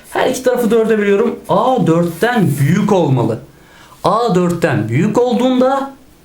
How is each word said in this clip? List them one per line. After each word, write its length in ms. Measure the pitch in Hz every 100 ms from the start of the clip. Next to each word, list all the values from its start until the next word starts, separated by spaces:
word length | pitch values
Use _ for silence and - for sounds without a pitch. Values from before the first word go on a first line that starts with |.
| -
Her 200 | 277 262
iki 120 | 254
tarafı 280 | 254 247 220
dörde 280 | 233 220 214
bölüyorum. 380 | 202 196 233 - -
A 380 | 185 254 240 160
dörtten 640 | 170 170 - 226 233 147 -
büyük 320 | 139 202 208
olmalı. 460 | 190 151 127 110 110 - - - - - -
A 300 | 160 214 233
dörtten 540 | 180 175 170 165 107 107
büyük 300 | 127 214 240
olduğunda 720 | 247 214 254 254 254 277 269 - - -